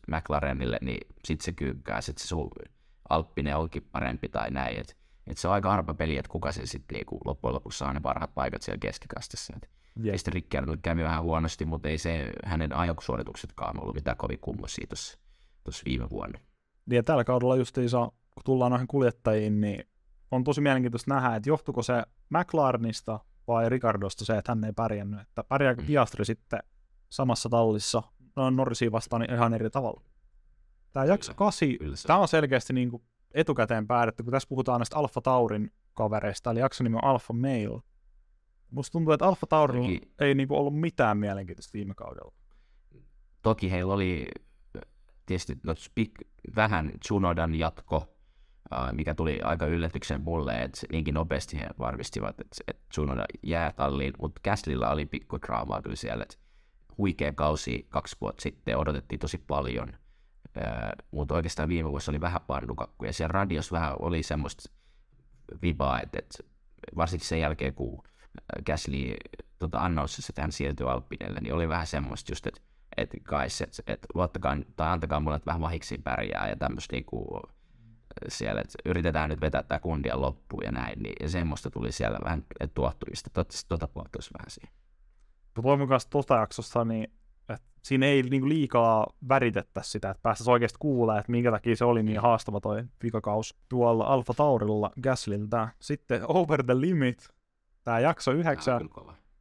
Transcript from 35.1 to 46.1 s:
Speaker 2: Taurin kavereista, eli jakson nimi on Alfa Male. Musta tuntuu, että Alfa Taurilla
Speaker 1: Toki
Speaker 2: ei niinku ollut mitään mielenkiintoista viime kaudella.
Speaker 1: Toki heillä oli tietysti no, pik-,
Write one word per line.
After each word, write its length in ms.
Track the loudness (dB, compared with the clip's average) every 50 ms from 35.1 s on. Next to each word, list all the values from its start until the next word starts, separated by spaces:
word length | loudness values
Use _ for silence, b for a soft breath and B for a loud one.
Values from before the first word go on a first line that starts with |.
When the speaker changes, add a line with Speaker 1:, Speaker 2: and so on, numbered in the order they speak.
| -4 -2
Speaker 2:
Taurin 520 | 2 4 4 4 4 4 2 -2 -2 -4 -6 _ _ _ _
kavereista, 560 | -2 0 0 0 0 -2 -2 -4 -4 -4 -2
eli 80 | 0 2
jakson 240 | 2 0 2 0 0
nimi 120 | 2 2
on 80 | 2 4
Alfa 280 | 4 4 2 2 -2
Male. 500 | -2 0 0 0 0 0 -2 -2 -4 -8 -10 _ _ _ _ _ _ -20 _ _ _ _ _ _ _ _ _ -10
Musta 220 | -8 -8 -6 -4
tuntuu, 200 | -2 0 4 6
että 140 | 6 6 6
Alfa 200 | 4 4 4 2
Taurilla 420 | 4 6 6 6 6 4 2 2 0
Speaker 1:
Toki 240 | 0 -2 -4 -10 _ 2
Speaker 2:
ei 140 | 4 4 6
niinku 220 | 4 4 2 2
ollut 240 | 2 2 2 2 0
mitään 380 | 0 0 2 4 4 4 4 2
mielenkiintoista 540 | 2 0 -2 -4 -6 -10 -12 -14 -16 -12
viime 220 | -10 -8 -8 -8 -8
kaudella. 380 | -10 -12 -12 -12 -14 -16 -18 -20 _ -20 -20 -20 -20 _ _ _ -20 _ _ -20 -20 -20 -20 -20 -20 -20 _ -20 _
Speaker 1:
Toki 280 | 4 4 4 4 2 0
heillä 240 | 0 0 2 2 2
oli 320 | 2 2 2 0 -2 -4 -8 -10 -14 -16 -20 -20 _ -20 -16 -16 -16 -16 -16 _ -20 -20 -20 _ -18 _
tietysti 320 | -4 -4 -4 -4 -6 -10 -6 -4
no, 80 | -6
pik-, 560 | -6 -6 -8 -6 -2 -2 -2 -2